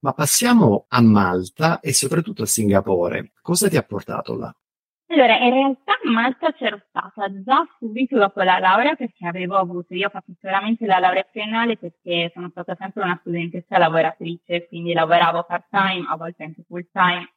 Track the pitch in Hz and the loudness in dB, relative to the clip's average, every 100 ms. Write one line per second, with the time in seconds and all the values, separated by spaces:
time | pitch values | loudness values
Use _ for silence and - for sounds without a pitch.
0 | - - 151 - 240 240 151 101 _ 123 | -2 -2 0 2 4 6 6 4 _ 4
1 | 117 104 95 90 92 - 160 165 160 - | 6 6 4 0 -4 -2 0 0 -2 -2
2 | 131 160 165 - 110 - 104 98 95 92 | 0 -2 -4 -6 -4 0 2 2 2 0
3 | 87 87 - _ - 175 202 156 - 101 | 0 -4 -8 _ -4 0 2 0 -2 -10
4 | - 107 - 117 113 - _ _ _ _ | -8 -10 -8 -8 -10 -14 _ _ _ _
5 | _ 330 247 220 247 254 277 262 - 453 | _ 4 4 4 2 2 0 -2 -4 -4
6 | 403 226 240 262 320 311 226 208 _ 170 | 0 0 -2 -2 -6 -4 -6 -6 _ -10
7 | 190 - 196 196 196 269 330 _ 233 220 | -10 -8 -8 -8 0 0 0 _ -10 -4
8 | 262 269 202 202 185 180 185 196 262 320 | -2 2 2 2 0 2 4 4 2 -2
9 | 240 _ 170 175 180 196 185 175 170 180 | -8 _ -8 -6 -2 0 -2 -4 -8 -6
10 | 202 196 - 180 - 196 208 226 220 185 | -6 -8 -18 -16 -4 -4 -2 -4 0 2
11 | 185 185 190 233 214 226 233 214 170 _ | 2 0 -4 -8 -6 -2 -2 -2 -8 _
12 | - 170 170 - 175 175 175 175 190 214 | -6 -4 -4 -6 -14 -12 -12 -10 -10 -4
13 | 190 165 - 170 170 180 - 190 170 160 | -4 -4 -4 -6 -6 -10 -2 2 2 2
14 | 160 - 170 170 _ 175 170 160 170 165 | 0 -2 -10 -10 _ -8 -6 -10 -4 -2
15 | 160 170 170 165 175 175 _ 196 190 185 | 2 4 4 0 -4 -8 _ -2 0 -2
16 | 160 160 165 175 160 160 170 175 175 196 | -6 -8 -8 -12 -16 -16 -14 -14 -12 0
17 | 180 175 175 | 0 0 -8